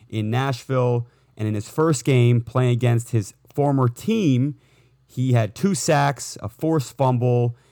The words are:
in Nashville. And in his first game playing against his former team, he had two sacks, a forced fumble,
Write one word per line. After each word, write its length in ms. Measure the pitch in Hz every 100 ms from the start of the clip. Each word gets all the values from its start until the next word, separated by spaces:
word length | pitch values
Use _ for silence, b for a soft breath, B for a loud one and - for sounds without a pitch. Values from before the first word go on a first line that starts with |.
| b
in 240 | 110 107
Nashville. 760 | 120 135 127 - 131 123 120 120 b b b
And 100 | 107
in 80 |
his 140 | 107 -
first 360 | - 160 147
game 360 | - 127 120 120
playing 320 | 117 131 127
against 380 | 120 120 117 117
his 220 | 117 95 - _
former 320 | - 143 139 123
team, 680 | 120 - 226 175 123 143 135 b b b b _
he 260 | - 131
had 220 | 120 107
two 220 | - 196 185
sacks, 600 | - 147 143 139 - -
a 60 | 107
forced 480 | - 160 160 123 -
fumble, 600 | 131 123 123 123 120 120 b